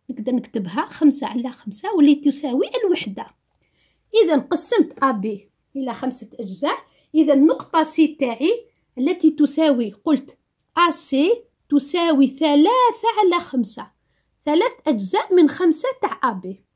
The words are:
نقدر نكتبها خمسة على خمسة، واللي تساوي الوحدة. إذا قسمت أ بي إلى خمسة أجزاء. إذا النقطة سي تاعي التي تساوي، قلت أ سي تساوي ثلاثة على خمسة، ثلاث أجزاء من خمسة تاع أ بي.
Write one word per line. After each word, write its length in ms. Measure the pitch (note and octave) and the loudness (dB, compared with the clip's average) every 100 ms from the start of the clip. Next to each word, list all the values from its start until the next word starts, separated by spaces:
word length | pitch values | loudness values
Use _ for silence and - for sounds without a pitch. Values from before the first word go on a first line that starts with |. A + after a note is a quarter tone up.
| - | -16
نقدر 220 | A#3 G#3+ | -10 -4
نكتبها 540 | B3 - A3 F3+ G3+ - | -4 -4 -8 -6 -6 -8
خمسة 420 | - D4+ C4+ G#3+ | 2 2 2 -2
على 240 | A#3 B3 | -6 -8
خمسة، 440 | - G#3+ - F#4+ G4 | -10 -16 -12 -4 2
واللي 200 | C#4+ D4 | 4 4
تساوي 540 | D4 C4+ C#4+ B3+ C#5 B4 | 0 -2 -4 -4 -4 -2
الوحدة. 420 | G#4 - G#3 G3 - _ _ _ _ _ _ _ _ A4 | -2 -2 -4 -10 -14 _ _ _ _ _ _ _ _ 0
إذا 140 | E4+ C#4+ | 2 2
قسمت 680 | - - - A4+ - - | -2 -6 -2 0 0 0
أ 80 | C4+ | -2
بي 380 | A3 G#3 G3+ _ _ _ C#4 | -2 -6 -8 _ _ _ -10
إلى 180 | B3+ | -10
خمسة 360 | A3 C4 B3+ G#3 - | -8 -8 -10 -14 -14
أجزاء. 380 | G3+ F#3+ D4 A4+ - _ _ D4+ | -14 -6 -6 -6 -10 _ _ 0
إذا 180 | D4 | 4
النقطة 500 | C#4 D4+ C5 - E4 | 4 4 2 -2 -2
سي 240 | D#4 - D#4 | 0 0 0
تاعي 580 | - B3+ A3+ D#4 A#4+ - _ _ - | 0 -6 -2 -2 -2 -6 _ _ -4
التي 340 | C4+ F4+ D#4 | -2 2 2
تساوي، 600 | D4+ C#4+ D#4 D#4+ B3 A3 | 4 0 2 2 2 -2
قلت 460 | - - D4 - - _ _ _ D#4+ | -6 -2 -2 -2 -20 _ _ _ 0
أ 140 | E4+ | 0
سي 520 | C#4+ - C4+ D#4+ A#4 - _ - | -2 -2 0 2 0 -6 _ -2
تساوي 580 | C#4+ C#4 F4+ E4+ C#4 C4 | 0 0 -2 2 2 2
ثلاثة 800 | - D#4 C#4+ E4 B4+ B4 A4+ A4+ G#4 | 2 2 4 4 4 2 0 -2 0
على 200 | G4 F4 | 2 0
خمسة، 480 | E4+ C4 G#3+ - - _ _ _ _ _ - | -2 -4 -4 -8 -18 _ _ _ _ _ -2
ثلاث 260 | D#4 B4 - D#4 | 0 0 -2 -4
أجزاء 460 | A3+ F#3+ G4+ - | -2 -2 -4 2
من 160 | F4+ D4 | 4 4
خمسة 380 | - F4+ D#4 C5 B4+ | 4 0 0 -2 -4
تاع 180 | - - | -6 -4
أ 100 | B3 | -4
بي. 300 | F#3+ F#3 F#3+ _ | -4 -10 -16 _